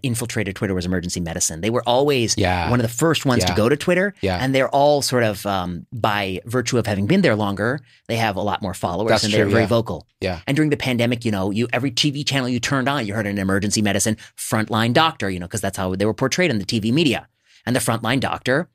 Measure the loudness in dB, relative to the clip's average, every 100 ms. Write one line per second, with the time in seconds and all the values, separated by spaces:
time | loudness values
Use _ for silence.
0 | -4 -4 -4 -4 -4 -4 -2 -2 0 -2
1 | -2 -4 -4 -2 -4 -2 -2 0 2 2
2 | 4 2 2 2 2 2 2 2 0 0
3 | 0 2 2 2 2 2 2 2 2 0
4 | 0 -2 -2 0 0 0 2 4 4 4
5 | 2 2 0 0 -2 -2 -2 -6 -10 -2
6 | 0 0 -2 -4 -4 -2 0 0 0 0
7 | 2 2 4 2 0 -2 -2 -4 -10 _
8 | -6 -2 0 0 -2 -2 -4 -4 -4 -2
9 | 2 2 2 2 2 2 2 2 0 -6
10 | -12 _ -6 -4 -2 0 2 0 -2 0
11 | 0 0 -2 0 0 0 -2 -2 -2 0
12 | 0 -2 -2 -2 0 -2 0 0 0 0
13 | -2 -2 -2 0 0 2 0 2 2 2
14 | 0 -2 -6 -12 -4 -2 0 0 2 4
15 | 2 0 -4 -4 -6 -4 -4 -2 -2 0
16 | 0 0 -2 0 0 0 -2 -2 0 2
17 | 2 0 -6 _ _ _ -2 0 0 0
18 | 0 0 -2 -4 -2 -2 -2